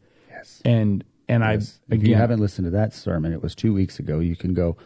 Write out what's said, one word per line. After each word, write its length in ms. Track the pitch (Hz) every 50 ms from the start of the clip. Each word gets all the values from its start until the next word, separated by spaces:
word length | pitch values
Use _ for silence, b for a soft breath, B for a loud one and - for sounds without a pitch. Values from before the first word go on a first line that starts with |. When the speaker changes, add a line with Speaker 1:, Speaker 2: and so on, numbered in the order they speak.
| B B B B B B
Speaker 1:
Yes. 320 | B B B B - - -
Speaker 2:
And, 400 | 127 117 113 110 104 98 92 - _ _ _ _ -
and 140 | 117 117
Speaker 1:
Yes. 380 | 113 110 110 107 104 - - _ _ -
Speaker 2:
I, 40 | 113
Speaker 1:
If 40 | 110
you 40 | 104 117
Speaker 2:
again, 60 | 113 104
Speaker 1:
haven't 220 | 117 113 117 110
listened 240 | 104 98 - - 92
to 60 | 82
that 240 | 90 104 107 107 -
sermon, 360 | - - 101 90 82 78 82 80
it 80 | -
was 120 | - 82 -
two 200 | - - 110 104
weeks 240 | 98 95 87 - -
ago. 220 | 73 - 73 78
You 160 | 85 85 82
can 180 | - - 90 92
go 240 | 87 87 85 82 b b